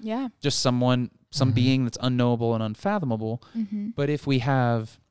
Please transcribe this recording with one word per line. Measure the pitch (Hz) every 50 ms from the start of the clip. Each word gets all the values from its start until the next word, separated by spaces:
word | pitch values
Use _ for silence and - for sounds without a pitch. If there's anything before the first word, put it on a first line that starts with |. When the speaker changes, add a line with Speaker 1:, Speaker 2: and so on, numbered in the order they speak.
Speaker 1:
Yeah. | - 214 220 254 277 240 - _
Speaker 2:
just | - 143 - -
someone, | - 135 123 123 123 127 127 123 123 - - _ _ _
some | - 143 139 113
Speaker 3:
Mm-hmm. | 104
Speaker 2:
being | 117 120 131 131 131 127
that's | 117 - -
unknowable | 120 127 127 123 120 120 120 113 117 117 117
and | 110
unfathomable. | 110 107 107 - - 196 208 208 160 127 113 107 110 110 113 117 - - -
Speaker 1:
Mm-hmm. | 226 220 196 214 208 208 214
Speaker 2:
But | 226 - 143 143
if | 147 143 -
we | 139 139 127
have | 117 143 135 131 123 120 117 113 110 107 - - _ _